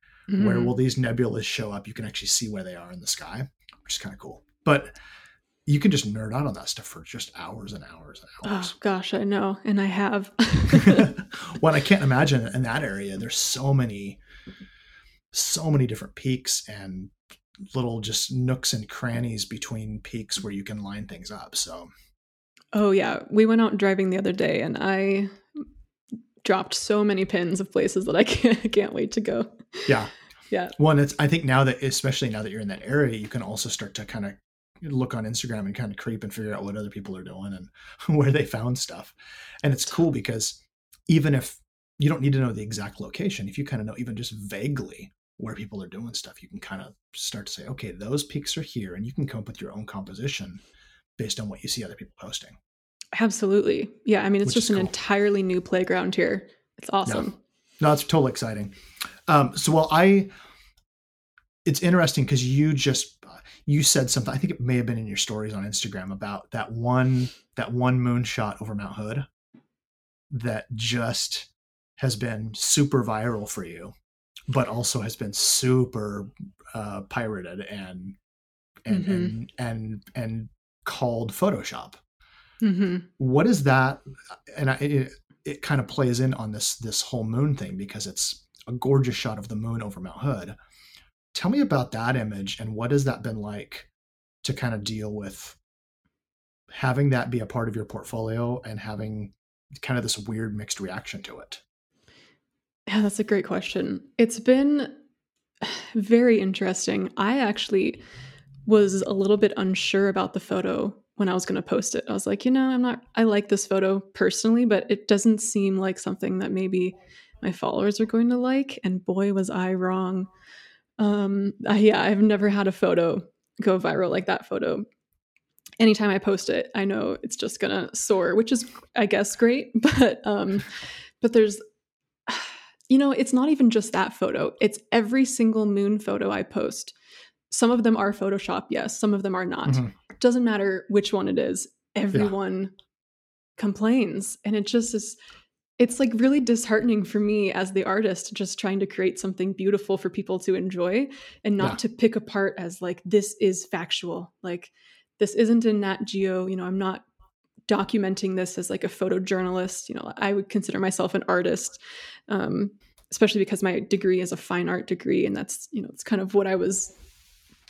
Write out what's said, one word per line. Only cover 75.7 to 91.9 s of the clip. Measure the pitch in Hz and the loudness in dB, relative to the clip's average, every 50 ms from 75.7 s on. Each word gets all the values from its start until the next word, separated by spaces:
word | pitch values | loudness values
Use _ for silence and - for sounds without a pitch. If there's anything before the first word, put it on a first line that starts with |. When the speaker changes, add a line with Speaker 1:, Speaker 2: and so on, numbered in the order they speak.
| 127 131 123 127 - 113 104 104 101 104 98 - - _ - 98 - _ _ - - | 4 4 2 0 -2 -6 -6 -6 -6 -8 -8 -10 -14 _ -16 -16 -16 _ _ -12 -10
Speaker 1:
uh, | 113 104 104 98 98 | -8 -8 -8 -8 -10
pirated | 98 - - 117 117 110 107 95 90 85 90 98 | -12 -8 -6 -6 -4 -4 -6 -8 -10 -12 -12 -12
and, | 98 - 208 202 190 185 185 185 185 196 196 - _ _ _ _ _ _ _ _ _ _ _ _ _ | -12 -12 -12 -12 -12 -12 -14 -14 -14 -14 -16 -16 _ _ _ _ _ _ _ _ _ _ _ _ _
and, | 226 208 185 - | -2 -2 0 0
Speaker 2:
Mm-hmm. | 190 | 0
Speaker 1:
and, | 190 175 175 139 110 113 117 - - - | 0 0 0 -2 -4 -6 -10 -10 -10 -8
and, | 123 117 113 110 110 110 110 101 - - _ | -6 -6 -6 -6 -6 -8 -8 -10 -12 -12 _
and | 131 117 113 113 113 110 - - _ _ _ _ _ _ | -8 -6 -6 -6 -6 -8 -10 -16 _ _ _ _ _ _
called | - - - 135 123 117 113 117 - | -10 -4 -2 -2 -2 0 -2 -4 -4
Photoshop. | - - 180 202 - - - - - - - - - - _ _ _ _ _ _ _ _ _ _ _ - | 0 0 2 2 2 0 -4 -8 -10 -12 -14 -14 -18 -20 _ _ _ _ _ _ _ _ _ _ _ 0
Speaker 2:
Mm-hmm. | 226 208 185 180 202 185 180 185 175 - _ _ | 2 2 4 4 2 2 2 -2 -4 -8 _ _
Speaker 1:
What | 135 127 127 143 185 240 | 0 2 4 4 6 6
is | 233 151 135 | 4 4 4
that? | 139 131 131 131 131 139 - _ 139 135 - - - - - _ - - | 4 4 6 4 2 0 -4 _ -20 -20 -20 -20 -20 -20 -20 _ -16 -8
And | 156 143 135 | -2 -2 0
I, | 131 | 0
it, | - 143 143 147 135 127 131 - - _ _ _ _ _ | 0 -2 0 0 0 0 -2 -6 -16 _ _ _ _ _
it | 151 143 143 | -10 -10 -10
kinda | - - 147 135 123 | -4 -2 0 0 0
plays | - - - 135 123 120 120 | -2 -2 0 0 0 2 2
in | 131 131 131 | 0 0 0
on | - 110 107 | -2 -6 -8
this, | 104 107 - - - - | -6 -4 -4 -4 -4 -6
this | 113 110 107 - | -8 -6 -6 -6
whole | - - - 117 110 | -6 -4 -6 -6 -4
moon | 110 113 123 143 151 135 | -2 -2 0 0 0 0
thing | - 98 95 95 92 | -2 -4 -8 -8 -8
because | 101 98 - 98 - 98 | -10 -10 -10 -10 -10 -10
it's | - - - - - - _ _ _ _ - - | -6 -6 -6 -6 -6 -10 _ _ _ _ -12 -10
a | |
gorgeous | 123 123 - 131 139 139 127 127 113 | -8 -4 0 4 4 4 4 2 -2
shot | - - 117 107 104 | -4 -6 -6 -8 -8
of | 101 113 | -10 -10
the | 113 | -8
moon | 107 110 117 117 113 110 | -6 -6 -6 -6 -6 -6
over | 104 98 90 | -8 -10 -12
Mount | 90 92 - - | -14 -14 -12 -6
Hood. | - 143 127 98 87 101 113 - - _ _ _ - - - - _ _ _ _ _ _ _ | -4 -4 -4 -4 -6 -10 -14 -18 -20 _ _ _ -20 -20 -20 -20 _ _ _ _ _ _ _
Tell | - - 180 | -4 -2 0
me | 254 285 | 2 2
about | 277 196 165 135 123 - | 2 2 2 0 0 -2